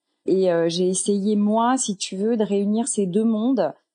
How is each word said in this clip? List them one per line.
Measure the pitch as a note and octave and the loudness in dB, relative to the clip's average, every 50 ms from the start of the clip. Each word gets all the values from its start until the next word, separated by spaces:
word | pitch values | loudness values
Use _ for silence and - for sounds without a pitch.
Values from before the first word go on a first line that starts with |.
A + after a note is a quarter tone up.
| _ _ _ _ _ - | _ _ _ _ _ -2
Et, | F3+ F#3+ F#3+ F#3 | 0 2 2 2
euh, | E3+ E3+ E3 E3+ | 2 2 2 0
j'ai | E3 F3 F#3 F3+ | 0 0 0 0
essayé, | F#3+ F#3 - - G3+ G3+ F#3+ G#3+ G#3+ | 0 0 0 0 0 0 0 0 0
moi, | G#3 G#3 G#3 G#3+ A3+ A#3 A#3+ C4 B3+ | 2 2 2 2 2 2 2 0 0
si | - - G3 - | -2 -4 -6 -6
tu | - - G3 | -8 -8 -6
veux, | F#3 G3+ A3 A#3+ A3 | -4 -2 -2 0 0
de | G#3+ | 0
réunir | F3 G3+ G3 G3+ G3+ G#3+ A3 A#3+ - | 0 0 0 0 0 0 -2 -2 -2
ces | - - G3+ | -2 -2 -2
deux | F#3 E3+ G#3 A3 | 0 0 0 0
mondes, | A#3 A3+ G#3+ A3 B3+ C#4 A3 F3 C#3+ - - _ _ | 2 0 0 0 0 0 0 0 -2 -4 -10 _ _